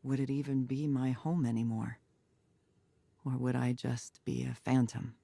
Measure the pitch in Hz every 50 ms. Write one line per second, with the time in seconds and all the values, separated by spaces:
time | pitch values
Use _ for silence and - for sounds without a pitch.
0 | - 131 135 135 139 131 135 143 143 139 139 135 127 123 135 135 151 151 139 131
1 | 131 131 127 120 - 160 170 175 139 117 117 113 117 117 113 113 113 117 117 -
2 | _ _ _ _ _ _ _ _ _ _ _ _ _ _ _ _ _ _ _ _
3 | _ _ _ _ _ 139 127 127 123 127 123 127 123 123 123 123 - 123 123 123
4 | - - _ - _ - 131 123 127 127 120 - - - 131 131 123 113 - 113
5 | - 117 113 _